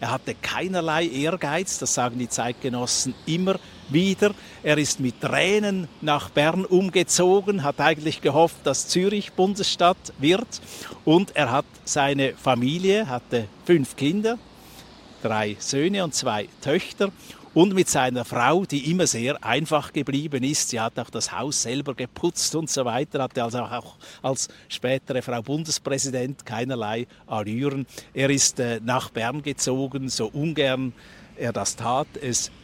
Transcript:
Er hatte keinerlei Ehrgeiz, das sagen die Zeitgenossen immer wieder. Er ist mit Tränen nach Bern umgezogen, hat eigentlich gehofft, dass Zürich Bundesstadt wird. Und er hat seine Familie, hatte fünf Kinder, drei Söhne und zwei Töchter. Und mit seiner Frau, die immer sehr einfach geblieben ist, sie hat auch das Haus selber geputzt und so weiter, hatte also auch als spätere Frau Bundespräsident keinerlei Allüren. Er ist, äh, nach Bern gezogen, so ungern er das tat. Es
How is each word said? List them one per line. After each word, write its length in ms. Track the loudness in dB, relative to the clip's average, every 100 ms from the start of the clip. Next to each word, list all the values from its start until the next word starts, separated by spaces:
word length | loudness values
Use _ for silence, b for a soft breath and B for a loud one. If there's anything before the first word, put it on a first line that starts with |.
Er 100 | -4
hatte 240 | -4 -6
keinerlei 720 | -8 -6 -4 -2 -2 0 0 0
Ehrgeiz, 720 | -2 -2 -2 -2 -2 -2 -4
das 160 | -2
sagen 240 | 0 0 -2
die 100 | -4
Zeitgenossen 840 | -2 -4 -4 -4 -4 -2 -2 -2 -6
immer 300 | -2 0 0 0 B B 0
wieder. 440 | 2 4 4 2 0 B B
Er 140 | 2 2
ist 200 | 2 0
mit 220 | -2 -2
Tränen 680 | 0 2 4 4 2 -2 -4 -6
nach 280 | 0 0 2
Bern 340 | 2 4 2
umgezogen, 1000 | 4 4 4 2 2 4 6 4 4 0
hat 180 | -2 2
eigentlich 400 | 2 2 -2 -2
gehofft, 360 | 2 4 4 2
dass 240 | -2 -2 0
Zürich 440 | 2 2 0 -2
Bundesstadt 800 | 2 2 2 -2 4 4 4 -4 0
wird. 420 | 2 2 0 -12 B B B B
Und 320 | 4 4 4 2
er 160 | 2
hat 140 | 0 -2 -8
seine 480 | -4 0 2 2 0
Familie, 760 | 0 0 2 2 0 2 2 0
hatte 380 | -6 -2 -2 -4 -6
fünf 300 | 2 2 2
Kinder, 440 | -2 -2 0 -2 -4 -8 B B B B -20 -20 -6
drei 320 | -2 0 -2 -4
Söhne 420 | -4 0 0 0
und 140 | -2 -2
zwei 320 | -2 -2 -4 -6
Töchter. 500 | -2 0 -2 -2 -2 B B B B
Und 200 | 4 6
mit 120 | 6 2
seiner 380 | 2 2 0
Frau, 400 | -2 2 4 4
die 260 | 2 -2 0
immer 160 | 0 0
sehr 380 | 0 -2 -4
einfach 480 | 0 0 2 0 0
geblieben 500 | -4 -2 -2 -2 -2
ist, 280 | -2 -2 -2
sie 100 | -2
hat 180 | -4 -4
auch 120 | -8
das 220 | -6 -6
Haus 280 | -4 -4 -4
selber 320 | -2 -4 -4
geputzt 600 | -6 -8 -4 -4 -2 -4
und 160 | -4 -4
so 160 | -2 -2
weiter, 360 | -2 -2 -4
hatte 220 | -4 -4
also 140 | -4 -4
auch 380 | -6 -8 -10 -18 B B
als 260 | -6 -4 -6 B B
spätere 500 | -6 -2 -2 -2 -6
Frau 220 | -4 -6
Bundespräsident 1040 | -4 -6 -4 -6 -4 -4 -4 -4 -6 -8 -8
keinerlei 600 | -6 -4 -4 -4 -4 -6 B -8
Allüren. 580 | -6 -4 -2 -2 -4 -8 B B
Er 160 | 0 2
ist, 280 | 2 2 0
äh, 220 | -2 -2
nach 280 | -2 -2 -2
Bern 320 | -4 -4 -4
gezogen, 640 | -6 -4 -2 -2 -2 -6 -6
so 200 | -4 -4
ungern 640 | -2 -2 0 0 0 -4 -8 B B B -8
er 160 | -6
das 240 | -4 -4 -4
tat. 300 | -2 -2 -2 -6
Es 280 | -4 -4 -4 -6